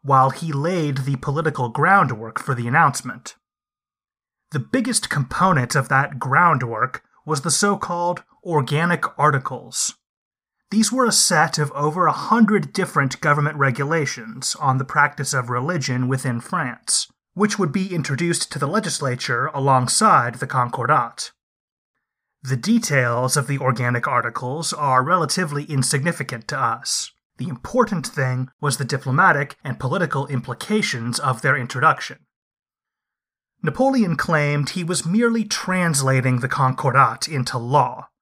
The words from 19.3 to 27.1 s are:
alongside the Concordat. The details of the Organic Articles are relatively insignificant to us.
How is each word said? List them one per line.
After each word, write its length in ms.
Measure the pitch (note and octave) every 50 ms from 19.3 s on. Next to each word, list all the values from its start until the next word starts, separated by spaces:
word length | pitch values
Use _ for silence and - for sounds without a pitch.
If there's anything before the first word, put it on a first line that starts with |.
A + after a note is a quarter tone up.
| B2 A#2+ C3 D#3 -
alongside 800 | C#3 C3+ C#3 C3 B2+ B2+ B2 - - A3 G#3+ F3 D3 A#2+ B2 A#2
the 100 | - C3+
Concordat. 840 | C3 - C3 B2 B2 B2 - A#2 - D#3 C#3 A#2+ A#2 - - - - - _ _ _ _ _ _ _ _ _ _ _ _ _ _ _ _ _ _ _ _ _ -
The 140 | B2+ C3+
details 800 | B2 A2+ F#3+ A#3 A#3 A3+ - D3 C3+ B2 A#2+ A#2 A#2+ B2+ B2+ -
of 120 | D3+ C3 -
the 100 | C#3 C3+
Organic 480 | C3 C3 B2 A2 B2 B2 B2 A#2+ A#2+
Articles 640 | D3 C3 A#2+ A#2 B2 - - C3 B2 C3+ D#3+ E3 - F3+
are 300 | D3+ D3 C#3 B2+ B2+ B2+
relatively 640 | D3+ F3+ F3+ D#3+ C#3 - F#3 F#3 D3+ C#3+ C#3+ D3
insignificant 800 | - D3+ C3+ C3 - - C#3 C3+ E3+ E3 - C#3+ - C3 A#2 A2 -
to 100 | D3+ C3+
us. 520 | C3 A#2 A2+ A#2+ A#2+ - - - - -